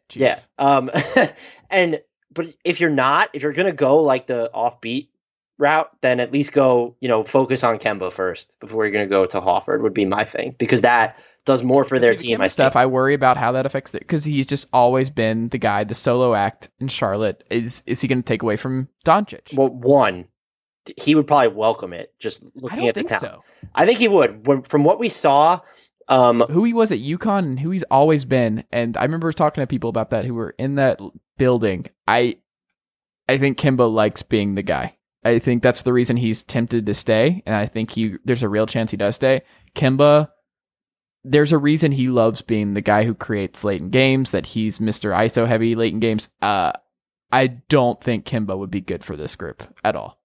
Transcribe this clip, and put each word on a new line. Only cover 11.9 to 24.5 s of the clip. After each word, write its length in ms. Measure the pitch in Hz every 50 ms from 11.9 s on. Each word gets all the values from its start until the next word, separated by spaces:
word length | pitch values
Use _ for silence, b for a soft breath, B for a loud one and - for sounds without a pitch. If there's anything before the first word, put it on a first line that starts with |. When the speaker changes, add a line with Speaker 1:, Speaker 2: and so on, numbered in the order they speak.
| 131
Speaker 1:
But 60 | 127
Speaker 2:
their 100 | 120 117 107
Speaker 1:
see, 40 |
the 60 | - 123
Speaker 2:
team, 160 | 120 113 104
Speaker 1:
Kemba 40 | 98
Speaker 2:
I 40 |
Speaker 1:
stuff, 260 | 95 - - 135 135 -
Speaker 2:
think. 80 | 123
Speaker 1:
I 40 | 127
worry 260 | 131 131 127 131 135 147
about 240 | 135 135 127 123
how 140 | 135 113 120 127
that 120 | 131 131
affects 280 | 135 - 135 - - -
it, 120 | - -
'cause 180 | - 170 151 147
he's 200 | 151 147 135 135
just 220 | - 139 139 - - -
always 360 | 127 123 120 127 131 131 135
been 400 | 147 120 113 110 110 113 113 117
the 80 | -
guy, 260 | 120 107 107 101 104 107
the 120 | 107 117
solo 380 | - - 139 120 123 127 123 113
act 340 | 101 98 98 - _ - - _ -
in 80 | 131 131
Charlotte. 540 | - - 123 98 98 104 110 101 92 - _ -
Is, 320 | 104 120 113 120 - - -
is 140 | - 131 -
he 60 | -
gonna 140 | 131 131 127
take 220 | 120 - 113 104 113
away 140 | 113 104
from 320 | - - 131 131 131 131 - _ _ -
Doncic? 480 | 165 160 208 214 - - - - - 143
Speaker 2:
Well, 140 | 135 135 131
one, 560 | 123 127 120 131 143 135 117 101 90 90 90 - _ _ _ _ _ _ _ _ _ _ _ - -
he 180 | - - 147 156
would 100 | 156 143
probably 220 | 143 147 139 123 110 98
welcome 380 | 107 107 113 113 - 101 90 87
it, 200 | 85 - - _ _
just 240 | - 107 - - -
Speaker 1:
I 40 | - _
Speaker 2:
looking 240 | 135 131 123 214 294
Speaker 1:
don't 80 | - 117
Speaker 2:
at 40 | -
the 40 | 208
Speaker 1:
think 100 | 311 -
Speaker 2:
talent. 120 | 110 92 - - -
Speaker 1:
so. 60 | - B B B B B B -
Speaker 2:
I 120 | - 165
think 120 | 208 247 214
he 80 | 233
would. 380 | 214 196 170 135 113 104 110 107
When, 160 | 135